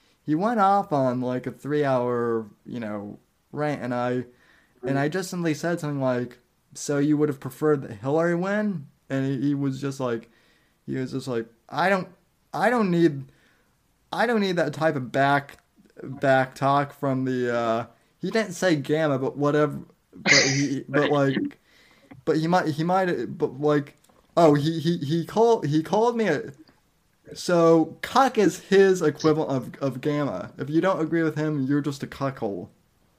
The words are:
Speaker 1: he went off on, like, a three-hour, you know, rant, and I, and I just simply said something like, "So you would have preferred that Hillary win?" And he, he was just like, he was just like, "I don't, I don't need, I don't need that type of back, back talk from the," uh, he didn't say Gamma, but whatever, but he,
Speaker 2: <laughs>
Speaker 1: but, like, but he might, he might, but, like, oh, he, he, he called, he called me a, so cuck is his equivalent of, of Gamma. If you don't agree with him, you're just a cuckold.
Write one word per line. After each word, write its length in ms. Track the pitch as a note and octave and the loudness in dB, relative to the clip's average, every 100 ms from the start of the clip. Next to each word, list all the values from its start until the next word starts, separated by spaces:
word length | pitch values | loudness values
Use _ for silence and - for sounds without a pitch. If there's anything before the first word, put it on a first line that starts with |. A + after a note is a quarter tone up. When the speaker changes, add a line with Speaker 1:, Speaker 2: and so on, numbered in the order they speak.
| _ _ | _ _
Speaker 1:
he 120 | - | -4
went 260 | D3+ G#3+ A#3 | -2 0 2
off 320 | G3 G3+ G3 | 2 2 0
on, 300 | C#3+ C3 B2 | 0 0 0
like, 240 | B2 B2+ B2 | -2 -4 -6
a 40 | |
three-hour, 960 | A#2+ C3+ D3 C#3 C3 B2 A#2+ A#2+ A2+ G#2+ - - | -10 -4 0 2 2 0 0 0 -2 -4 -14 -12
you 140 | A#2+ | -10
know, 380 | A2 G#2 G#2 - _ _ _ | -8 -8 -10 -14 _ _ _
rant, 280 | C#3 D3+ C#3 | -6 -4 -4
and 120 | B2 | -4
I, 300 | B2 B2 B2+ B2 _ _ _ _ _ | -2 -2 -2 -6 _ _ _ _ _
and 160 | - C#3 | -4 -2
I 100 | D3 | -2
just 180 | F3+ F#3 | -2 -6
simply 240 | F3+ E3+ | -4 -4
said 260 | C#3 E3+ F3 | -2 -2 -4
something 220 | D3 C#3+ | -4 -2
like, 380 | C3 B2 B2 - _ _ _ | -2 -2 -4 -10 _ _ _
"So 240 | - - C#3+ | -14 -4 0
you 220 | D3 D3 | 2 2
would 100 | D3+ | 0
have 100 | C3+ | -2
preferred 440 | C3+ - D3+ C#3+ | -10 -2 0 0
that 140 | - G#2 | -2 -8
Hillary 380 | C3+ D#3 E3+ | -2 0 0
win?" 520 | E3+ F#3+ G#3 G#3+ F3 C3+ _ _ | 0 -2 -2 -2 -4 -10 _ _
And 160 | C3+ C3+ | -4 -2
he, 220 | C3+ C#3 | -2 -2
he 60 | |
was 240 | C#3+ C#3 C3+ | -2 -2 -4
just 220 | C#3 C3+ | -6 -4
like, 300 | B2+ A#2 - _ _ _ _ _ - | -4 -4 -6 _ _ _ _ _ -8
he 80 | |
was 180 | C3+ B2+ | -6 -6
just 160 | C3 C3 | -6 -4
like, 160 | A#2 A2+ _ _ | -6 -6 _ _
"I 220 | C3+ F3+ | -2 0
don't, 180 | G3 - - _ _ _ | 0 -2 -14 _ _ _
I 160 | C#3+ G3+ | -2 0
don't 200 | B3 G3+ | 2 2
need, 340 | F3 E3 C#3 C3+ _ _ _ _ _ _ _ _ | 4 4 2 -8 _ _ _ _ _ _ _ _
I 140 | E3+ | -2
don't 160 | A#3 A3+ | 0 2
need 160 | G3 F3 | 0 0
that 160 | D3+ | -2
type 240 | C#3 D#3+ D3 | 0 0 0
of 160 | B2 | -2
back, 460 | C3+ C#3 C#3+ C#3 - _ _ _ - | 0 2 2 0 -14 _ _ _ -18
back 520 | - C3 C#3 C3 C3 | -14 -2 2 2 2
talk 400 | - C3+ C#3 C#3 | -2 0 2 0
from 320 | - C#3 C3 C3 | -4 -2 -2 0
the," 280 | B2+ B2 | 0 0
uh, 320 | A#2+ A#2 A2+ A#2 _ _ _ | 0 0 -2 -4 _ _ _
he 120 | F#3 | -4
didn't 240 | A3 G3 | -2 -2
say 200 | F3 F#3 | -2 0
Gamma, 440 | D3+ C3+ D3+ D#3 C3+ | 0 0 0 2 0
but 180 | C3 - | -2 -2
whatever, 440 | C#3+ D3 D3+ C#3 - _ _ | 0 2 0 -2 -12 _ _
but 320 | - - - C#3 | -8 2 2 4
he, 380 | C3+ C#3+ C3+ | 0 0 -4
Speaker 2:
<laughs> 40 | - | -2
Speaker 1:
but, 220 | C#3 D3 | -2 2
like, 260 | D3 C#3 C3+ C#4+ - _ _ _ _ _ - | 2 2 0 -4 -8 _ _ _ _ _ -8
but 140 | - D#3 | -2 0
he 80 | D#3+ | 2
might, 220 | F3+ D#3 | 2 0
he 160 | C#3+ | -2
might, 520 | E3+ F#3 F3+ C3+ A2 - | 0 2 0 -2 -4 -4
but, 240 | D3 C3 | -4 -2
like, 380 | D3 D3 C#3 - _ _ _ | 0 0 -2 -12 _ _ _
oh, 200 | - E3 | 4 6
he, 260 | D3 D3 E3 | 6 2 0
he, 160 | D#3 E3+ | 0 0
he 300 | C3+ E3+ D#3 | 0 -2 -2
called, 400 | G#3 A#3 A3+ C#3+ | 2 4 4 2
he 160 | D3+ | -2
called 340 | D#3 G3+ A#3 A#3 | 0 2 2 2
me 120 | G#3 | 0
a, 240 | C#3+ B2+ - - _ _ _ _ _ - | 0 -4 -14 -20 _ _ _ _ _ -20
so 640 | - - F3 E3 E3 D#3+ - | -10 0 4 6 6 4 -2
cuck 380 | - A#3+ C4+ A#3 | -2 2 4 4
is 220 | F#3 - | 2 0
his 420 | - G3 G3 F#3 | 2 4 6 4
equivalent 480 | D#3 C3+ D#3+ D#3 D3+ | 0 2 2 2 0
of, 320 | C3+ A#2 - | -4 -6 -6
of 180 | C#3 C3 | -6 -4
Gamma. 520 | D3 D3 C#3 F2+ G2+ - | -4 -2 -4 -6 -10 -10
If 140 | C3+ | -2
you 100 | D#3+ | 0
don't 220 | F#3 F#3 | 2 0
agree 200 | D#3 E3 | 0 0
with 140 | D#3+ D3+ | 0 0
him, 300 | D#3 D3+ C3 | -2 -2 0
you're 160 | C#3+ | 0
just 200 | C#3+ C3+ | -2 -6
a 40 | B2+ | -10
cuckold. 640 | - C3+ C3+ A2 F#2+ F2+ _ _ _ _ | -6 -6 -4 -6 -6 -10 _ _ _ _